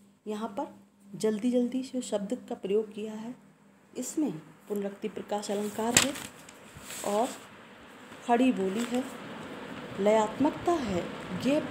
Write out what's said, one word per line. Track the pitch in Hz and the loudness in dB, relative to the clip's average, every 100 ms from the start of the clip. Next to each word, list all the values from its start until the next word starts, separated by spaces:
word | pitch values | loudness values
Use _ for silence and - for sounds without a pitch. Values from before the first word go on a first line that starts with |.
| - _ 208 | -20 _ -6
यहाँ | 208 226 | -4 -4
पर | - 302 - - _ - 165 | -4 -6 -10 -20 _ -14 0
जल्दी | 214 208 247 | 2 2 4
जल्दी | 247 240 254 | 4 4 0
जो | 254 254 | -4 -4
शब्द | - 208 196 247 - | -2 -2 0 -4 -4
का | 233 | -6
प्रयोग | 185 208 208 | 2 2 2
किया | 202 220 | -4 -8
है, | 214 226 254 - _ - _ _ - | -6 -8 -12 -16 _ -20 _ _ -8
इसमें | 254 320 269 156 | -4 0 0 -2
पुनरुक्ति | - - - 208 196 202 214 | -10 -16 -6 -4 -2 -4 -6
प्रकाश | 196 190 208 208 | -6 -4 -2 0
अलंकार | 202 208 208 226 247 | -2 -2 0 2 4
है | 262 285 - - - - - - - - - | 4 0 -10 -14 -20 -20 -20 -16 -12 -6 0
और | 208 262 - - - - - - - - - - | 2 0 -2 -14 -18 -20 -20 -20 -20 -18 -8 2
खड़ी | 240 262 | 6 6
बोली | 190 190 202 | 4 2 0
है, | 240 247 269 - - - - - - - - - | 0 -2 -2 -8 -10 -10 -10 -10 -10 -10 -8 2
लयात्मकता | 202 220 214 - 294 311 - | 6 6 4 2 2 2 2
है, | 339 226 175 151 - - - 254 | 2 2 0 -2 -6 -6 -2 2
ये | 294 285 | 2 6